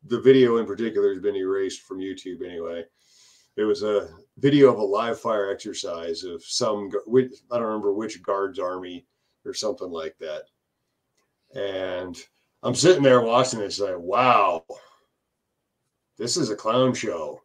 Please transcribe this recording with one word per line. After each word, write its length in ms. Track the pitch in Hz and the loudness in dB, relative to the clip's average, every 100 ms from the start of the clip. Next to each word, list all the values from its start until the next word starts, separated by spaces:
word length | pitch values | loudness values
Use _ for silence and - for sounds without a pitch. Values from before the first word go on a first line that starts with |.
| 104 | -4
the 160 | 117 | 2
video 360 | 117 135 123 117 | 6 8 6 4
in 100 | 104 | -2
particular 420 | 98 113 101 101 | -4 -4 2 0
has 80 | 95 | 0
been 160 | 101 98 | -4 -2
erased 460 | 95 98 95 - | -4 -2 -4 -6
from 160 | _ 95 | _ -10
YouTube 480 | 95 92 92 87 90 | -8 -10 -12 -12 -10
anyway. 400 | 87 82 85 82 _ _ _ _ _ _ - | -10 -10 -10 -12 _ _ _ _ _ _ -4
It 60 | |
was 180 | 107 101 | -2 0
a 280 | 107 101 98 - _ - | 0 -2 -2 -18 _ 0
video 340 | 139 143 131 | 2 6 6
of 60 | 110 | 6
a 60 | |
live 360 | 101 101 117 110 | 0 0 -2 -4
fire 300 | 113 107 98 | -4 -2 -2
exercise 760 | 98 107 85 98 82 82 82 | -6 -8 -10 -10 -8 -8 -8
of 200 | 90 85 | -10 -14
some, 460 | - - 117 104 101 | -8 -4 -2 -2 -4
gu-, 120 | 101 110 | -8 2
which, 260 | 123 127 - _ | 2 2 -6 _
I 60 | 120 | -4
don't 100 | 113 | -4
remember 280 | 107 101 | -2 -2
which 280 | 98 110 92 | -2 -6 -10
guard's 380 | 92 98 98 92 | -4 -2 -4 -4
army 480 | 90 92 90 87 _ _ _ _ | -6 -6 -10 -14 _ _ _ _
or 120 | - 92 | -14 -8
something 340 | - - 90 | -8 -8 -10
like 260 | 82 80 _ | -10 -12 _
that. 240 | 80 76 - _ _ _ _ _ _ _ _ _ _ - | -12 -12 -14 _ _ _ _ _ _ _ _ _ _ -10
And 600 | 98 92 92 90 92 87 - _ _ _ | -8 -6 -6 -6 -8 -12 -20 _ _ _
I'm 140 | 123 123 | -6 2
sitting 260 | 165 180 | 4 6
there 180 | 139 123 | 8 6
watching 380 | 113 123 123 117 | 6 2 2 -2
it, 40 | 101 | -6
it's 140 | - | -4
like, 180 | 101 90 | -4 -4
"Wow, 680 | 87 104 127 117 95 82 _ 127 _ _ _ _ _ _ _ _ _ _ _ _ _ _ | -2 2 4 4 4 0 _ -20 _ _ _ _ _ _ _ _ _ _ _ _ _ _
this 180 | 117 147 | -6 -2
is 140 | 123 | -2
a 40 | 104 | -2
clown 380 | 107 120 131 | 0 2 2
show." 480 | 113 110 98 76 - | 0 -6 -6 -8 -12